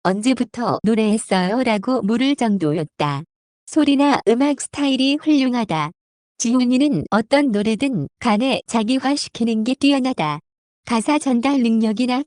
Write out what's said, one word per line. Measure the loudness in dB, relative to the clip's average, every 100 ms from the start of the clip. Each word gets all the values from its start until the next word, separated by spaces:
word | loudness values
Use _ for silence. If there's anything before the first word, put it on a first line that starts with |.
언제부터 | -2 0 0 0 -4 -4 -4 -2
노래했어요?라고 | 0 0 2 0 0 0 0 0 0 -2 0 -2
물을 | 0 0 0
정도였다. | 0 0 0 0 -2 -4 -4 -4 -4 -10 _ _ _ -4
소리나 | 0 2 4 2 2 2
음악 | 2 2 -2
스타일이 | -6 -4 -2 0 0 0
훌륭하다. | 2 2 2 -2 -2 -4 -4 -10 _ _ _ -6
지훈이는 | 0 2 2 2 2 0 0
어떤 | -2 2 2 2
노래든 | 0 0 0 -2 -2 -6 -4
간에 | -2 0 0 -2 -2
자기화시키는 | -2 0 0 0 -2 -4 -4 -2 0
게 | -2
뛰어나다. | 0 2 2 0 -2 -4 -4 _ _ _ _
가사 | -4 -2 0 0
전달 | 2 0 2 2
능력이나 | 2 2 0 0 -2 -2